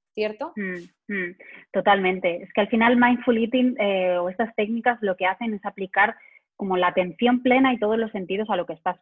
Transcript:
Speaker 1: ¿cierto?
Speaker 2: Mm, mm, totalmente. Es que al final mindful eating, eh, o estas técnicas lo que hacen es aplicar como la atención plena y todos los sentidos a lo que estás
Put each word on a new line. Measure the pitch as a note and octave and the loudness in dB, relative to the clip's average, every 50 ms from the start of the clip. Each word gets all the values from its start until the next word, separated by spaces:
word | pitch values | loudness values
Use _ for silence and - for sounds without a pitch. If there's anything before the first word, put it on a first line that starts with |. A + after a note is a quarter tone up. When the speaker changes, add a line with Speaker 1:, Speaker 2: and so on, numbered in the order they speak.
| _ _ - | _ _ -6
Speaker 1:
¿cierto? | G#3+ G#3+ G#3+ G#3+ - C#4 E4 D#4+ | -4 -4 -4 -4 -6 -10 -10 -8
Speaker 2:
Mm, | G#3+ G3 F#3+ F3+ F3 F3 F3+ _ _ _ - G#3 | -6 -6 -6 -6 -8 -12 -16 _ _ _ -8 -6
mm, | F#3+ F3+ F3+ F#3 - - - - - - _ - | -6 -6 -6 -10 -14 -20 -20 -20 -20 -14 _ -4
totalmente. | G3+ F3+ G#3 G3+ G3 F#3+ F#3 F#3 F#3 F#3 F3+ E3+ F3 G3 | 0 4 4 4 4 4 0 0 0 -2 -2 -2 -4 -8
Es | - - | -8 -2
que | - | -2
al | G#3 G#3 | -2 0
final | - A3+ A3+ A#3 B3 A#3+ | 2 2 4 4 4 6
mindful | B3 A#3+ B3 A#3+ - C4 A#3 A3 | 6 4 4 2 2 0 0 2
eating, | A3+ A3+ B3 B3+ B3+ B3+ A#3+ - | 0 0 0 2 2 2 0 0
eh, | G#3 G3+ G3 F#3+ F#3 F3+ F3+ F3+ | -2 0 0 0 0 0 0 0
o | F3 F3+ | -2 -4
estas | F#3 - A3+ A3 - | -2 -4 -4 -4 -2
técnicas | - G#3+ G#3 A3+ A#3 A3 B3 A#3+ - | -4 -4 -2 -2 -2 0 -2 -2 0
lo | G#3+ G3 F3+ | -2 -4 -2
que | - F#3 | -2 -2
hacen | F#3 F#3+ - A#3 A#3 G#3+ | -2 -2 -2 -4 -6 -6
es | G3 - | -6 -8
aplicar | G3+ - - F#3+ F#3+ - G3 G3+ A3+ A3 - - _ _ _ _ _ _ | -10 -10 -10 -10 -4 0 2 2 2 0 -4 -14 _ _ _ _ _ _
como | - G3+ F#3+ F#3 | -8 -4 -2 0
la | F3+ F3+ F3+ | 2 2 2
atención | F3 F#3 F3+ F3+ E3 - A#3 A#3+ B3 B3 B3 | 2 0 -2 -2 -2 0 2 2 2 2 2
plena | B3+ B3 C4 C4+ C4 B3+ | 2 4 4 4 4 2
y | A3+ | 2
todos | G#3+ G#3 A3 A3+ | 0 0 0 0
los | A3+ G#3+ - | -2 -4 -6
sentidos | G3+ F#3 D#3+ F#3 G3 A3 G#3+ | -8 -6 -6 -4 -4 -4 -4
a | G3+ | -4
lo | F3+ E3+ | -4 -4
que | - D#3+ | -6 -8
estás | - - F3+ F3+ - | -8 -6 -8 -8 -6